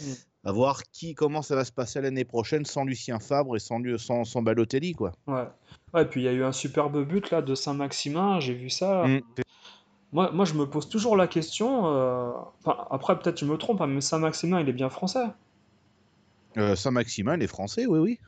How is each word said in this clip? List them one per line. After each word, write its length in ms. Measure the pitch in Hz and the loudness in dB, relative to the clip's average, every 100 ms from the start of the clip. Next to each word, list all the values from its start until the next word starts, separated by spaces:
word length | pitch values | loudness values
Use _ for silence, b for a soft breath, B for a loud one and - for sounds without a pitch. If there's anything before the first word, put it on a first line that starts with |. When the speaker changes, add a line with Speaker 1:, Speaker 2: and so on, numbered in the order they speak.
Speaker 1:
Hmm. 100 | 143 127 B _ | -10 -10 B _
Speaker 2:
À 80 | 101 | -4
voir 320 | 104 135 135 - | 2 2 2 -8
qui, 240 | - 165 143 | -14 -12 0
comment 260 | 147 151 | 0 0
ça 140 | 143 135 | 0 0
va 80 | |
se 80 | 127 | 0
passer 300 | - 120 143 | -4 -6 -2
l'année 240 | 135 131 123 | -2 -2 -2
prochaine 400 | 117 107 156 143 | -2 0 -2 -2
sans 180 | 143 | -4
Lucien 360 | 135 123 - 113 | -4 -4 -4 -6
Favre 360 | - 143 135 110 | 0 0 2 -2
et 40 | |
sans, 200 | - 117 | -4 -4
Lu-, 180 | 123 117 | -2 -4
sans, 280 | - 120 113 | -2 -2 0
sans 160 | 123 | 0
Balotelli, 500 | 113 113 117 135 175 | 2 2 2 0 -2
quoi. 220 | 156 98 - - | -4 -6 -6 -6
Speaker 1:
Ouais. 180 | 131 120 - b b - | -4 -4 -12 b b -2
Ouais, 80 | 170 | 2
et 40 | 151 | 2
puis 140 | 131 | 2
il 60 | 127 | 0
y 20 | |
a 60 | |
eu 100 | 127 | 2
un 80 | 131 | 0
superbe 560 | 135 143 151 147 147 143 | -2 -2 0 0 0 0
but 240 | 196 - | -2 0
là 100 | 165 | -2
de 140 | 135 135 | 0 -2
Saint-Maximin, 880 | 147 143 139 - 143 156 196 185 | -2 -4 -4 -4 -4 0 2 2
j'ai 120 | 131 | 0
vu 160 | 123 127 | -4 -4
ça. 380 | - 185 190 151 | -2 2 4 4
Speaker 2:
Hmm. 140 | 135 117 120 - B B B B _ - | 2 0 -8 -8 B B B B _ -4
Speaker 1:
Moi, 180 | 151 185 | 0 2
moi, 100 | 165 | 2
je 120 | 185 151 | 2 2
me 140 | 139 | 0
pose 200 | 151 147 | -2 -2
toujours 260 | 220 233 202 | -2 4 4
la 120 | 175 | 4
question, 580 | 170 156 - 233 262 170 | 2 -2 -2 0 2 2
euh, 460 | 139 127 123 123 123 - _ | 2 2 0 -4 -6 -10 _
enfin, 260 | 160 - - | -2 -2 -2
après, 260 | 135 - 180 | -4 2 2
peut-être 220 | 175 165 | 2 -2
je 60 | 147 | -2
me 120 | 156 | -2
trompe, 220 | - 202 | 0 0
hein, 80 | 147 | 0
mais 140 | 139 | 0
Saint-Maximin, 580 | 139 160 160 - 170 185 | 0 0 0 0 0 2
il 80 | 139 | 2
est 60 | |
bien 160 | 123 131 | 0 -2
français. 380 | - 190 262 226 - _ _ _ _ _ _ _ _ _ _ _ 110 | -2 -2 -2 -2 -6 _ _ _ _ _ _ _ _ _ _ _ 0
Speaker 2:
Euh, 180 | 104 92 | 2 2
Saint-Maximin, 600 | 135 123 117 - 101 165 | 2 0 0 -2 0 0
il 60 | |
est 40 | 101 | -2
français, 380 | - 98 - 254 | -4 -6 -2 2
oui, 140 | 160 | 4
oui. 200 | 190 240 | 2 0